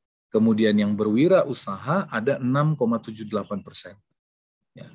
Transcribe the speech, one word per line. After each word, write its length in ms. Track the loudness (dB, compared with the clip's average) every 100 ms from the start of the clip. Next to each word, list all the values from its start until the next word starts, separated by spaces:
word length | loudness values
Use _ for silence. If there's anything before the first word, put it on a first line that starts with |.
| _ _ _
kemudian 480 | 2 4 4 4 4
yang 160 | 2 0
berwirausaha 1120 | 0 2 4 4 2 -4 -6 -8 -4 -4 -2
ada 320 | -4 -2 -2
enam 400 | 0 2 2 0
koma 240 | 0 -2
tujuh 240 | -6 -12 -6
delapan 320 | -6 -6 -10
persen. 400 | -10 -12 -12 -18 _ _ _ _ _ _ _
Ya. 160 | -20 -20